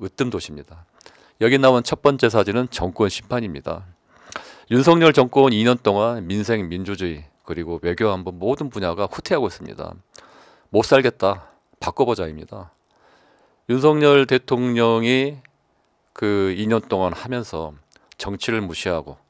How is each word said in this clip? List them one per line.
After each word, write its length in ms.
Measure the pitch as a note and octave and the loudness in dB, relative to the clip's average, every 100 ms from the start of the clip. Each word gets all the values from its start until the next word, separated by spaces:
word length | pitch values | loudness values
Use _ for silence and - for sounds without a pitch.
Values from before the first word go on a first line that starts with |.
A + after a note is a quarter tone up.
으뜸 280 | F#2+ - B2 | -12 -4 -4
도시입니다. 560 | G2+ - D2 C#2+ E2+ - _ - _ _ - | -4 -8 -16 -18 -20 -20 _ -20 _ _ 0
여기 160 | A2+ C#3 | 2 6
나온 260 | C3+ B2 | 6 4
첫 180 | - D#3 | 0 2
번째 280 | C#3+ C3+ A#2 | 2 4 2
사진은 400 | A2 G2 A2+ B2+ | 4 2 0 -2
정권 400 | - F#2 - G#2 | -4 -6 0 -2
심판입니다. 760 | - - B2 G#2+ C#2+ D#2+ E2 F#2 _ _ _ - - - - - | -2 -6 -6 -6 -10 -10 -10 -12 _ _ _ -18 -18 -18 -16 -2
윤석열 420 | A#2+ C3+ E3+ D#3+ | 2 6 6 6
정권 380 | D3 B2+ C#3 C3+ | 6 4 4 4
이 120 | G#2+ | 4
년 140 | A#2 B2 | 2 2
동안 460 | A2 G2+ A2+ A#2+ E2+ | 2 2 0 -4 -6
민생, 420 | G2+ G#2 A2 F2+ | -6 -2 -4 -4
민주주의, 560 | F2+ F#2 G2 F2+ D2+ D2+ _ | -8 -8 -6 -6 -8 -16 _
그리고 360 | - E2 E2 E2 | -12 -10 -8 -6
외교 300 | E2+ - G#2+ | -4 -2 -2
안보 200 | F#2+ F#2 | -2 -8
모든 380 | F2+ G2+ C#3+ C#3+ | -6 -4 -4 -6
분야가 380 | G#2+ F2+ E2+ G2+ | -4 -4 -4 -6
후퇴하고 360 | - - D#3+ G#2+ | -6 -4 -2 -2
있습니다. 460 | - - - E2 F2+ _ - - - _ _ _ | -6 -16 -14 -14 -16 _ -20 -20 -20 _ _ _
못 160 | G2+ - | -2 4
살겠다, 640 | C3+ B2 - G2 F#2+ - _ _ - | 4 4 0 -2 -2 -10 _ _ -12
바꿔보자입니다. 920 | - - B2 G#2 E2 D2+ - G#2 F2 _ _ _ _ _ _ _ _ _ - | -8 -2 -2 -2 -6 -10 -16 -20 -20 _ _ _ _ _ _ _ _ _ -4
윤석열 580 | B2+ D3 D3+ D3 C#3+ C3 | 2 4 4 6 6 4
대통령이 1120 | C3 - B2 B2+ A#2 A#2 A2+ A#2 C3 C#3 C#3+ _ _ _ _ _ _ _ | 0 0 -2 0 2 2 2 2 0 -2 -6 _ _ _ _ _ _ _
그 400 | - G#2+ G2+ F#2+ F#2 | -6 -2 0 0 -2
이 120 | G#2+ | 0
년 140 | A2+ | -2
동안 320 | - G2 F2+ | 0 -2 -2
하면서 600 | - A#2 B2 A2 D#2+ D#2+ D2 _ _ _ - | -4 -8 -8 -8 -10 -10 -14 _ _ _ -14
정치를 440 | - G2+ - A2+ | -10 -8 -4 -4
무시하고 560 | F#2+ D#2+ F#2+ E2+ - - | -4 -6 -4 -4 -6 -20